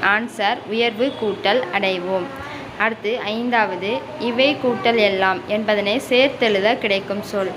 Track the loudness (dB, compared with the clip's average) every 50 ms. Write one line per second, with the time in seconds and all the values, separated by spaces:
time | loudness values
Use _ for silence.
0 | 2 2 2 2 0 -4 -4 -2 0 0 0 -2 -4 -6 -2 0 0 0 0 0
1 | -2 -2 0 -2 -2 -2 -2 0 0 2 2 2 0 0 -2 0 0 0 -2 -2
2 | -2 -2 -2 -2 -2 -4 -8 -10 -12 -12 -10 -12 -12 -12 -4 -2 -2 -2 -2 -2
3 | -4 -4 -2 -2 -4 -4 -4 -2 -2 0 2 2 2 2 -2 -4 -4 -2 -4 -4
4 | -6 -8 -8 -6 -4 -2 2 4 4 4 4 2 0 0 0 2 2 2 4 4
5 | 4 4 4 2 2 2 2 0 -2 -4 -2 -2 0 0 0 2 2 0 0 0
6 | 0 2 4 4 4 4 2 2 2 2 2 4 4 2 2 2 0 0 0 0
7 | 0 -2 -6 -6 -6 -4 -4 -2 -2 -2 -4